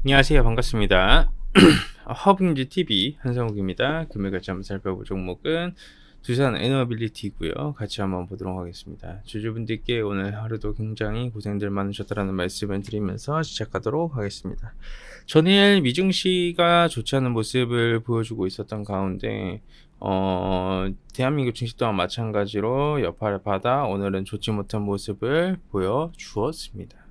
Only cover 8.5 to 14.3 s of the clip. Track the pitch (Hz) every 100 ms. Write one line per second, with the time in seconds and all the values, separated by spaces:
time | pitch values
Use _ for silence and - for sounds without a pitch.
8.5 | 92 87 85 80 82 85 90 - 107 113
9.5 | 113 110 110 - 120 104 98 98 104 113
10.5 | 110 107 107 110 110 107 110 123 110 101
11.5 | 101 101 98 98 101 98 - 98 92 90
12.5 | - 104 98 101 104 98 101 - 156 156
13.5 | - 110 - 113 147 170 131 101